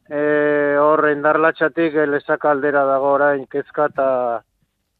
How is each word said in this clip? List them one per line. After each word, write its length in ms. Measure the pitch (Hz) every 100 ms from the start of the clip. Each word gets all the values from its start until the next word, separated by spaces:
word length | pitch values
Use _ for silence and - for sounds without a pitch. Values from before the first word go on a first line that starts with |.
| -
e, 680 | 147 151 151 147 147 143 143
hor 300 | 151 156 151
Endarlatxatik, 840 | 147 147 156 160 - 156 165 165 151
e, 100 | 147
Lezaka 460 | 143 - 151 151
aldera 320 | 143 143 143 135
dago 240 | 135 139
orain 340 | 139 143 143 127
kezka 380 | 143 - - 147
eta 540 | 123 135 127 123 117 - _ _ _ _ _